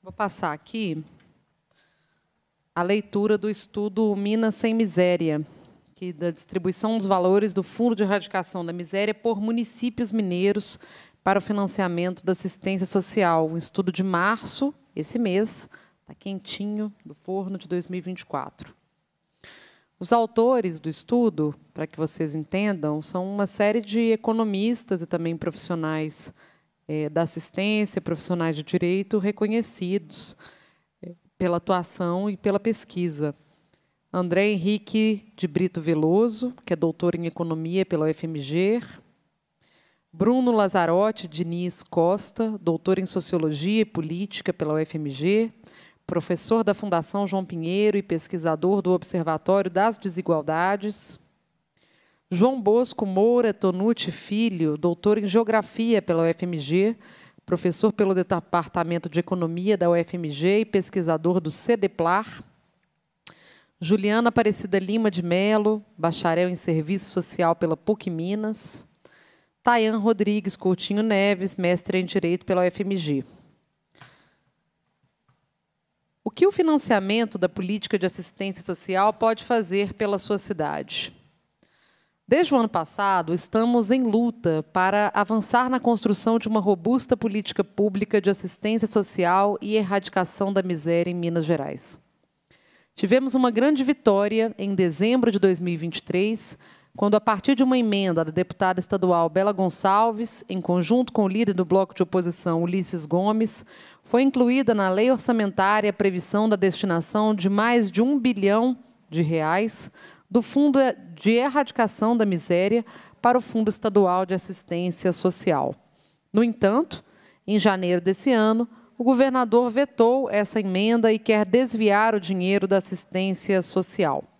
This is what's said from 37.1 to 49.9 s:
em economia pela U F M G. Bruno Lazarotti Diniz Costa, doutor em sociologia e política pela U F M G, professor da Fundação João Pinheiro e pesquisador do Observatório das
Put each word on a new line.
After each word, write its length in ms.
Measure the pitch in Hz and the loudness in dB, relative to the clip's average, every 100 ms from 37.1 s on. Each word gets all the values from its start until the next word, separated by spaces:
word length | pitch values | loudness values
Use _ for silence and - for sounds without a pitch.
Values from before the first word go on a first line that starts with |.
| 170 | -2
em 100 | 170 | -6
economia 600 | - 170 160 160 180 190 | -4 -4 -4 -2 -2 -2
pela 200 | 160 156 | 0 -2
U 40 | |
F 180 | 156 165 | -2 -6
M 120 | 156 | -6
G. 400 | 135 160 190 233 - - _ _ _ _ _ _ _ _ _ _ _ | -4 0 0 0 -4 -20 _ _ _ _ _ _ _ _ _ _ _
Bruno 400 | 165 202 254 247 | -2 0 2 2
Lazarotti 720 | 226 196 190 170 170 214 220 180 | 2 2 2 2 2 2 -2 -10
Diniz 580 | 151 170 170 180 - | -6 -6 -4 -6 -6
Costa, 720 | - - 170 202 - - 226 214 | -6 0 2 2 -4 -6 -6 -2
doutor 380 | 170 165 - 190 | -2 -2 0 -2
em 60 | 185 | 0
sociologia 760 | 190 170 175 156 151 170 220 | -4 -2 -2 -2 -2 0 0
e 40 | 214 | 0
política 680 | - 160 170 202 - - | -2 -6 -6 -8 -6 -6
pela 200 | 175 156 | -4 -2
U 40 | 156 | -2
F 200 | 156 160 | -2 -6
M 120 | 147 | -8
G, 420 | 135 160 208 226 - - - - _ - | -4 0 2 0 -6 -20 -20 -20 _ -6
professor 560 | 170 160 170 - 226 | -6 -2 -4 0 0
da 120 | 208 196 | 2 -2
Fundação 500 | 208 175 156 202 202 | 0 -2 -2 -4 -2
João 180 | 190 | -4
Pinheiro 540 | 185 170 165 185 214 202 | -4 -6 -4 0 2 0
e 60 | |
pesquisador 760 | 196 165 - 180 160 156 185 202 | -2 -6 -4 -4 -2 0 0 0
do 120 | 180 | 2
Observatório 800 | 180 - 180 165 156 - 196 190 | 0 0 -4 -2 -2 2 2 2
das 260 | 170 214 | 0 0